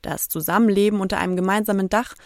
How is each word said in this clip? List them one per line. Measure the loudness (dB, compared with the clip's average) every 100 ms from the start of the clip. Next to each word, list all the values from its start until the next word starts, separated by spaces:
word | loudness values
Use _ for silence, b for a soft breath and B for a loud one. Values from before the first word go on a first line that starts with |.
Das | -8 -8 -6
Zusammenleben | -6 -2 2 4 4 2 2
unter | -2 -2
einem | -2 0
gemeinsamen | 0 0 0 -2 0
Dach | -2 -2 -12